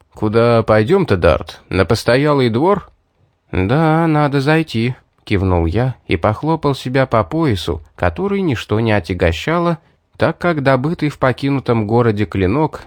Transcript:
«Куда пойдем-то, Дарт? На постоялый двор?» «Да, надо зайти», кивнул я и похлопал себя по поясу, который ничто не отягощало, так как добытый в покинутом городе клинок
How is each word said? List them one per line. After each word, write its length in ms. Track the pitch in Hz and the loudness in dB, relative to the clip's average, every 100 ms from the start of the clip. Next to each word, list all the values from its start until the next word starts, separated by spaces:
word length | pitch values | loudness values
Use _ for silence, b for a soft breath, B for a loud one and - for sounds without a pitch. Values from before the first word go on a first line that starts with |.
| _ | _
«Куда 480 | - 110 113 120 117 | -6 0 2 4 2
пойдем-то, 540 | 107 110 110 196 160 95 | 4 2 4 2 2 2
Дарт? 460 | 82 62 - - - | 2 2 -2 -18 -4
На 160 | 92 | 0
постоялый 640 | 92 117 - 127 147 143 123 | 0 0 2 2 2 2 0
двор?» 420 | 110 170 202 - _ _ _ _ _ _ | 0 0 0 -4 _ _ _ _ _ _
«Да, 560 | - 95 143 160 160 165 | -2 0 2 2 2 2
надо 340 | 151 147 139 | 2 0 0
зайти», 540 | 135 160 156 113 117 127 _ _ - | 0 0 0 -2 -4 -4 _ _ -2
кивнул 400 | 101 95 90 82 | 0 2 2 0
я 300 | 98 127 - - | 0 -2 -4 -4
и 100 | 90 | -2
похлопал 580 | 104 107 151 160 147 | 0 -2 -2 -2 -2
себя 300 | 131 127 135 131 | -4 -2 -2 0
по 160 | 113 | 0
поясу, 580 | 104 156 160 98 - 73 - - | 0 -2 -2 -2 -4 -8 -10 -4
который 440 | 90 82 196 202 | -4 -2 -4 -2
ничто 400 | 180 113 - 104 | -2 -2 -2 -2
не 120 | 117 | 0
отягощало, 840 | 104 101 90 92 95 - 170 170 165 b b _ - | 0 -2 -2 0 0 -2 -2 -2 -4 b b _ -4
так 220 | 120 - | -4 -2
как 240 | 175 151 | -2 0
добытый 480 | 135 131 143 175 151 | 0 0 0 -4 -6
в 80 | - | -2
покинутом 680 | 131 120 139 139 - 117 104 | -2 -2 -2 -2 0 -2 0
городе 380 | 117 117 104 | 2 2 0
клинок 600 | 104 98 92 131 151 - | -2 0 0 0 -2 -6